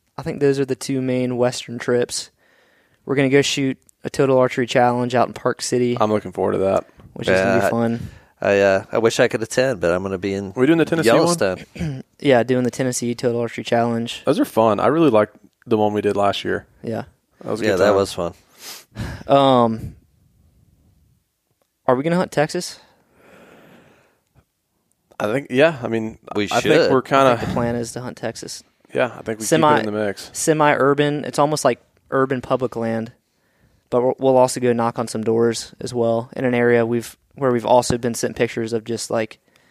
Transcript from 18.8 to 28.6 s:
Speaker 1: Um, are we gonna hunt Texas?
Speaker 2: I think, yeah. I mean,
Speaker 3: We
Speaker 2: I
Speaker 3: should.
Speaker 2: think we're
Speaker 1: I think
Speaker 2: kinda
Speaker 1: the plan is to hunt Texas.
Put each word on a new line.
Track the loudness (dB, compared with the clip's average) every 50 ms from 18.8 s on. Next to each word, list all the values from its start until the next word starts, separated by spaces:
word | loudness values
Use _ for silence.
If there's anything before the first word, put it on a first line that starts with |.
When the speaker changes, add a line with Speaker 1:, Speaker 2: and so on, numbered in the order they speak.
| -20 _ -12 -10 -10 -10 -10 -8 0
Speaker 1:
Um, | 2 4 4 6 6 6 6 4 2 0 -4 -8 -12 -14 -16 _ _ _ _ _ _ _ _ _ _ _ _ _ _ _ _ _ _ _ _ _ _ _ _ _ _ _ _ _ _ _ _ _ _ _ _ _
are | 0 0
we | 0 0
gonna | 0 0
hunt | 0 -2 -2
Texas? | -2 -2 -2 -2 -2 -6 -8 -10 -14 -18 _ _ _ _ _ _ _ _ _ _ -20 -20 -20 -20 -20 -20 -20 -20 -20 _ _ _ _ _ _ _ _ _ _ _ _ _ _ _ _ _ _ _ _ _ _ _ _ _ _ _ _ -6
Speaker 2:
I | -4 -2
think, | -2 -4 -4 -2
yeah. | 2 4 4 4 2 -2
I | -6
mean, | -4 -4 -4 -4 -6 -10 -12 _ -6 -4
Speaker 3:
We | -4 -2 0
Speaker 2:
I | 0 0
Speaker 3:
should. | 2 4
Speaker 2:
think | 4 4 4 4
we're | 2 2
Speaker 1:
I |
think | 2 2 2 4 4 4 2 2
Speaker 2:
kinda | -2
Speaker 1:
the | -4 -4
plan | -2 -2 -2 -4
is | -4 -6 -8 -10
to | -12
hunt | -12 -12 -10
Texas. | -10 -10 -10 -10 -10 -12 -14 -14 -16